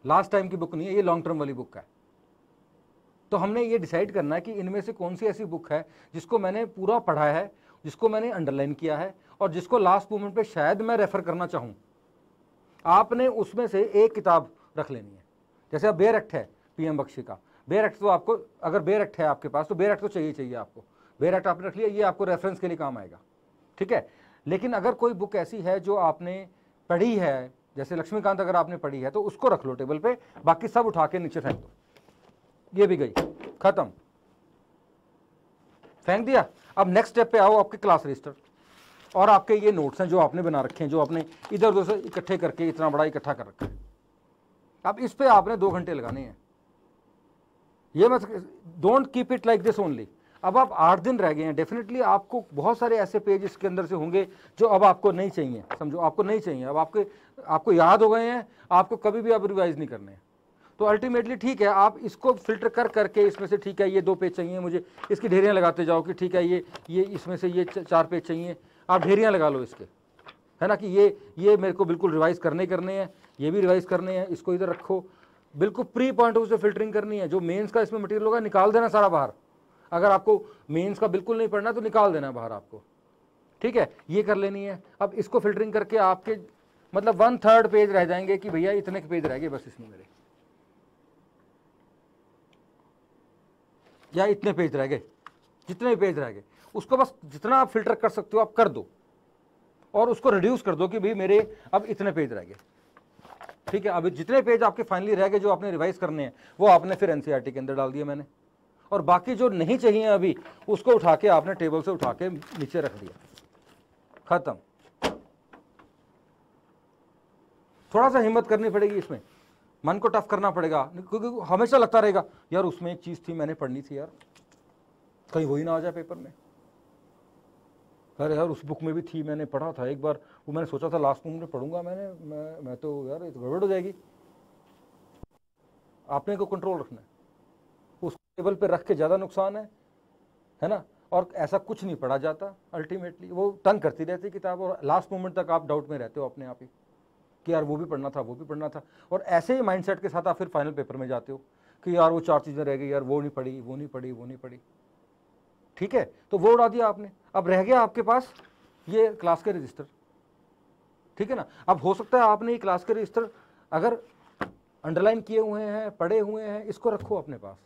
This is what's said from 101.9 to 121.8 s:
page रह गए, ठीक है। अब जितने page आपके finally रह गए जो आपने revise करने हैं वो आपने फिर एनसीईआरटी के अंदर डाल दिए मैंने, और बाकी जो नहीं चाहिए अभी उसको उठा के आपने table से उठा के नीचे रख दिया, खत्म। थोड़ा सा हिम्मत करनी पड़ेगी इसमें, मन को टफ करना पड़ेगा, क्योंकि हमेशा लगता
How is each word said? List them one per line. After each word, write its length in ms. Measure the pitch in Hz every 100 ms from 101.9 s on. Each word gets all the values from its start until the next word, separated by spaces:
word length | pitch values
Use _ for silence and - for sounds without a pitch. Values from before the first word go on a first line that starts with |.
| 214 196
page 200 | 160 139
रह 100 | 104
गए, 140 | 87 95 _ _ _ _ _ _ - - - - -
ठीक 160 | 185 196
है। 60 |
अब 160 | 175 170
जितने 300 | 139 170 262
page 200 | 240 233
आपके 200 | 226 -
finally 300 | - 180 202 196
रह 120 | 190
गए 100 | 202
जो 120 | 202
आपने 200 | 180 202
revise 280 | 165 170 185
करने 240 | 170 151
हैं 100 | 131 - - -
वो 60 | 202
आपने 260 | 170 185
फिर 160 | 185 190
एनसीईआरटी 420 | 151 151 135 131
के 60 | 131
अंदर 160 | 131
डाल 180 | 139 135
दिए 120 | 139
मैंने, 200 | 147 143 143 _ _ _ _ _ _
और 100 | 202
बाकी 320 | 156 175 175
जो 140 | 220 247
नहीं 260 | 185 165 247
चाहिए 260 | 226 208 220
अभी 280 | 202 180 - - - -
उसको 240 | 208 254
उठा 220 | 233 170 156
के 120 | 208
आपने 240 | 165 170
table 280 | 190 165 160
से 80 | 160
उठा 220 | 175 131
के 160 | 113 185
नीचे 520 | 160 - 185 143 175
रख 180 | 143 -
दिया, 160 | 92 - _ - _ _ _ _ _ _ _ - -
खत्म। 280 | 175 175 101 _ _ _ _ - - _ _ _ - _ _ _ _ _ _ _ _ _ _ _ _ _ _ _ _ _ _ _ _ _ _ _
थोड़ा 160 | 214 262
सा 100 | 254
हिम्मत 280 | 220 226 226
करनी 240 | 214 220
पड़ेगी 240 | 196 208 202
इसमें, 240 | - 139 _ _ _ _ _ _
मन 140 | 151 196
को 100 | 220
टफ 180 | 214 -
करना 200 | 202 202
पड़ेगा, 320 | 175 160 156 139 175
क्योंकि 400 | 185 214 233 240 160
हमेशा 320 | 185 233
लगता 220 | 269